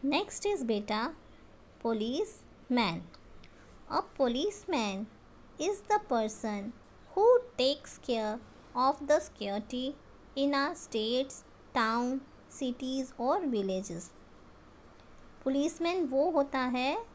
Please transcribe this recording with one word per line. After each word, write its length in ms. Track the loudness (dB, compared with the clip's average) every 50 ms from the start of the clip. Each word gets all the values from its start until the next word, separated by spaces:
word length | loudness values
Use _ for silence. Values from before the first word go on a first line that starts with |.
| 0
Next 420 | 2 2 2 0 0 -6 -2 0
is, 180 | 0 0 0 0
beta, 380 | 0 0 0 0 -2 -2 -2 -2 -4 -6 -10 -18 -20 -20 -20 -20 -20 -20 -20 -20 -20 -20 -4
policeman। 1200 | -2 -2 0 0 0 -2 -2 -2 -2 -4 -6 -12 -14 -20 -20 -20 -4 0 2 2 2 2 0 -4 -8 -12 -18 -20 -20 -20 -18 -18 -18 -20 -20 -20 -20 -20 -20 -20 -10 -2
A 120 | -2 -2 -2 -2 0
policeman 920 | 2 2 2 2 2 0 -2 -2 -4 -4 -2 0 0 0 0 -2 -4 -6 -10 -12 -20 -20 -20 -20 -20 -20 -20 -8 -4
is 240 | -2 -2 -2 -2 0 2
the 100 | 2 2 2 2
person 640 | 2 2 2 0 -4 -4 -4 -4 -4 -4 -6 -8 -10 -12 -20 -20 -20 -20 -20 -4 2
who 120 | 6 8 8 8 8 6 0 -2 2
takes 400 | 2 2 2 0 -4 -14 -14 -12
care 400 | -4 -2 0 0 0 -2 -2 -4 -8 -16 -20 -20 -20 -8 0
of 300 | 2 4 4 4 2 4
the 140 | 4 4 4
security 760 | 4 -2 -10 -8 -6 -4 -2 -4 -4 -4 -6 -4 -4 -4 -6 -8 -16 -20 -20 -20 -20 -10 -2
in 180 | 0 2 2 2
our 200 | 2 0 0 -2
states, 720 | -6 -10 -4 -2 -2 0 0 0 0 -2 -2 -6 -14 -14 -18 -20 -20 -20 -4 -2
town, 460 | 0 0 2 2 0 0 0 -2 -4 -6 -10 -20 -20 -20 -16
cities 640 | -8 -6 -4 -4 -4 -4 -4 -4 -2 -2 -4 -4 -6 -4
और 260 | 0 0 0 2 0
विलेजेस। 640 | 0 0 0 0 0 -2 -2 -4 -6 -8 -10 -10 -12 -16 -20 -20 -20 -20 -20 -20 -20 -20 -20 -20 -20 -20 -20 -20 -20 -20 -20 -20 -20 -20 -20 -20 -20 -20 -6 -4
पुलिसमैन 600 | 0 0 2 0 0 -2 -2 -2 0 0 0 0 0
वो 220 | 2 2 2 4
होता 280 | 4 2 0 0 0 -2 -2 0 0
है 220 | 0 0 0 -2 -2 -6 -10 -16